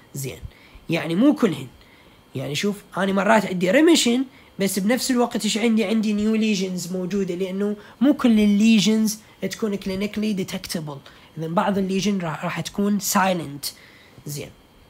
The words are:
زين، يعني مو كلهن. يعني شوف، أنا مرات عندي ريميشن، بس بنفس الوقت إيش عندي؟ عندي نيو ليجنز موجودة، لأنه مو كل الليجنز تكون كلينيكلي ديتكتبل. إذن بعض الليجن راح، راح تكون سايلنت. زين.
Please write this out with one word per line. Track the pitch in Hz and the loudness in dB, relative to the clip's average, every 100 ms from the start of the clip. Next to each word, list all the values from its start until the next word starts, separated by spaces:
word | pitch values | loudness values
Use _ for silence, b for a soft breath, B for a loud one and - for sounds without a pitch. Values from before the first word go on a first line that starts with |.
| b | b
زين، | 143 135 - - b b b - | -10 -10 -10 -14 b b b -4
يعني | 160 151 170 | -4 -2 2
مو | 277 - | 4 4
كلهن. | 208 139 131 - b b b b b 131 | 2 0 -8 -18 b b b b b -10
يعني | 135 143 | -6 -4
شوف، | 202 202 - 170 | -4 -4 -8 -4
أنا | 196 | -2
مرات | 196 190 220 190 | 0 4 2 2
عندي | 180 180 | -2 2
ريميشن، | 262 320 311 233 240 269 B B - | 4 6 6 4 0 -2 B B -4
بس | 190 196 | -2 0
بنفس | 196 240 - | 0 0 0
الوقت | 247 233 226 | 0 0 0
إيش | 214 214 | -2 0
عندي؟ | 233 220 | 2 2
عندي | 190 220 214 | 2 0 0
نيو | 208 214 220 | 0 2 2
ليجنز | 220 196 190 180 170 | 2 0 -2 -4 -6
موجودة، | 185 180 202 185 175 | -6 -4 -4 -4 -4
لأنه | 190 190 202 208 B B | -4 -4 -4 -4 B B
مو | 269 | 2
كل | 285 254 214 | 4 4 4
الليجنز | 208 202 220 220 185 220 220 - B B | 4 4 6 6 4 2 0 -4 B B
تكون | 190 - 220 196 | -8 -6 -4 -4
كلينيكلي | 196 190 208 214 214 | -6 -6 -6 -4 -2
ديتكتبل. | 190 180 190 - 175 151 139 B B B 156 | -2 -4 -8 -8 -8 -8 -12 B B B -10
إذن | 165 | -4
بعض | 170 190 202 | 0 0 0
الليجن | 190 190 202 196 | 0 -2 0 -2
راح، | 165 147 | -4 -6
راح | 175 170 | -6 -6
تكون | - - 202 208 | -6 -2 0 0
سايلنت. | - 202 190 180 139 143 - B B B B B 151 | 0 0 2 0 -4 -10 -12 B B B B B -12
زين. | 143 - - _ _ - | -12 -12 -16 _ _ -20